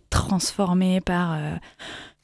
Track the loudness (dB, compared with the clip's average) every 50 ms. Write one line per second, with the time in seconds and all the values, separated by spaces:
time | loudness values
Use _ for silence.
0 | _ _ 0 0 2 2 0 0 0 -2 -2 0 0 2 2 4 4 4 2 2
1 | 0 0 0 0 0 0 -2 -2 -4 -4 -6 -8 -10 -14 -18 -18 -16 -16 -14 -16
2 | -18 -20 -20 _